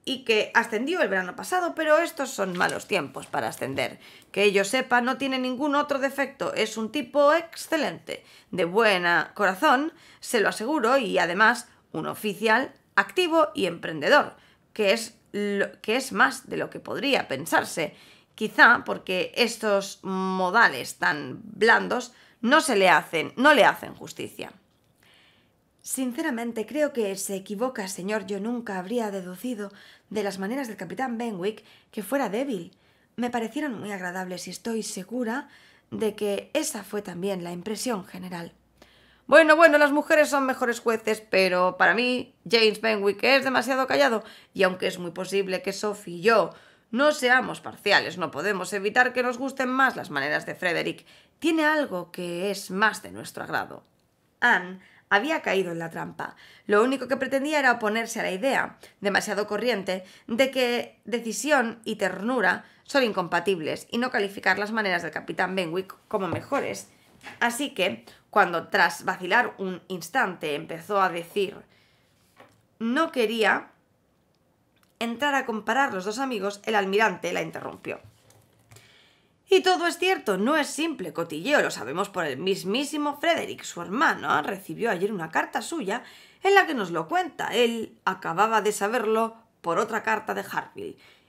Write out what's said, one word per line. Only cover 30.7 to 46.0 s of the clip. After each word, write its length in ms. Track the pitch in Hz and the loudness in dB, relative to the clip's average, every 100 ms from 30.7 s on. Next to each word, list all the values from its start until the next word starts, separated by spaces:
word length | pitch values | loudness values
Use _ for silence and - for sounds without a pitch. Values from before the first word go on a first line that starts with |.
| 202 | -8
capitán 420 | 175 185 262 226 | -10 -6 -4 -4
Benwick 460 | 240 190 190 214 - - _ | -6 -4 -4 -6 -12 -20 _
que 120 | - | -10
fuera 240 | 196 277 233 | -4 -2 -2
débil. 480 | 202 277 220 180 _ _ _ _ - | -2 -4 -4 -8 _ _ _ _ -6
Me 140 | 240 | -4
parecieron 500 | 240 226 285 302 208 | -2 -4 -4 -6 -6
muy 140 | 202 | -8
agradables 560 | 202 180 180 185 180 185 | -8 -6 -6 -6 -8 -10
y 20 | |
estoy 320 | 175 226 220 | -10 -6 -4
segura 640 | 208 - 185 240 226 247 285 - - _ - | -4 -8 -8 -4 -4 -4 -8 -18 -20 _ -12
de 260 | 202 220 - | -4 -2 -2
que 360 | 104 101 - | -2 -4 -4
esa 300 | 302 208 214 | -4 -4 -6
fue 180 | 196 208 | -8 -8
también 400 | 202 175 196 190 | -8 -6 -4 -4
la 120 | 170 | -6
impresión 500 | 175 175 208 254 214 | -8 -8 -6 -4 -4
general. 480 | 185 180 180 180 170 _ _ _ - _ _ _ - | -6 -14 -10 -10 -12 _ _ _ -20 _ _ _ 6
Bueno, 280 | 285 311 302 | 8 10 10
bueno, 220 | 330 294 | 8 8
las 160 | 294 | 6
mujeres 340 | 294 294 311 277 | 4 2 4 4
son 180 | 277 262 | 2 0
mejores 360 | 254 240 233 | 0 -2 -2
jueces, 400 | 233 226 220 214 | 0 -2 0 -4
pero 560 | - 190 190 180 185 180 | 0 2 4 4 2 4
para 160 | 185 | 2
mí 420 | 190 247 254 - _ - | 4 2 -2 -4 _ 0
James 300 | 233 220 202 | 4 4 2
Benwick 420 | 226 214 202 202 | 0 0 0 2
es 220 | 233 269 262 | 4 4 4
demasiado 420 | 254 233 262 269 | 0 0 0 0
callado, 380 | 269 277 226 - - - | 4 4 2 -4 -20 -12
y 100 | - | 0
aunque 240 | 185 185 - | 2 2 -4
es 120 | 180 | -4
muy 120 | 175 | -10
posible 500 | 170 180 196 185 185 | -8 -4 -2 0 -2
que 100 | 190 | -4
Sophie 440 | 196 214 196 | -4 -4 -6